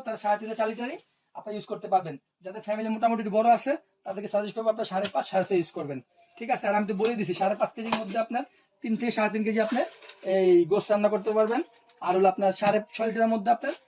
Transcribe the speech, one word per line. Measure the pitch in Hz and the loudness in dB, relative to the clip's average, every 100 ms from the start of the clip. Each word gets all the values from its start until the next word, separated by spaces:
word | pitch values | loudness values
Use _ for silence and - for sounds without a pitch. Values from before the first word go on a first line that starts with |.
| 233 | -4
তারা | 220 | -4
সাড়ে | 208 208 | 0 0
তিন | 220 226 | -2 -2
চার | 220 | -2
লিটারই | 233 247 349 _ _ _ - | -2 -8 -10 _ _ _ -16
আপনারা | 208 208 | -10 -10
ইউজ | - | -8
করতে | 190 196 | -8 0
পারবেন। | 190 165 - _ _ 185 | 0 0 -12 _ _ -14
যাদের | 214 208 | -12 -6
ফ্যামিলি | 214 220 220 | -4 -4 0
মোটামুটি | 233 226 | 0 0
একটু | 214 208 | 0 2
বড় | 233 226 | 4 4
আছে, | 269 320 _ _ - | 2 -4 _ _ -10
তাদেরকে | 190 208 | -8 -2
সাজেস্ট | 208 208 226 | -2 -2 -4
করবো | 220 | -2
আপনারা | 220 202 | -2 -2
সাড়ে | 185 196 - | -4 -2 -4
পাঁচ, | - | -2
সাড়ে | 190 180 | 0 2
ছয় | 185 | 0
ইউজ | 160 175 | 0 -6
করবেন। | 143 131 - _ _ - | -8 -8 -12 _ _ -10
ঠিক | 233 240 | -4 -2
আছে, | 208 | 0
আর | 208 | 0
আমি | 202 | 0
তো | 196 | 0
বলে | 226 226 | 0 0
দিছি | 170 175 | -2 0
সাড়ে | 202 208 | 0 0
পাঁচ | 208 - | -2 -4
কেজির | 226 226 | -4 -4
মধ্যে | 196 226 220 | -4 -4 -2
আপনার | 240 294 _ _ _ | -4 -6 _ _ _
তিন | 233 220 | -4 -2
থেকে | 233 220 | 0 0
সাড়ে | 214 220 | 0 0
তিন | 214 | 0
কেজি | 220 214 | 0 0
আপনার | 247 - - - - 190 | 0 -4 -8 -20 -10 -2
এই | 190 185 175 160 | 2 6 6 6
গোশত | 202 - | 2 2
রান্না | 208 208 | 2 2
করতে | 208 214 214 | 0 0 2
পারবেন। | 214 262 - _ _ - 165 | 2 0 -4 _ _ -8 0
আর | 185 | 4
হলো | 190 | 4
আপনার | 190 196 190 | 4 0 2
সাড়ে | 208 214 214 - | 2 2 0 -4
ছয় | 226 | -2
লিটারের | 214 226 | 0 2
মধ্যে | 226 202 233 | 2 2 0
আপনার | 285 - | -2 -8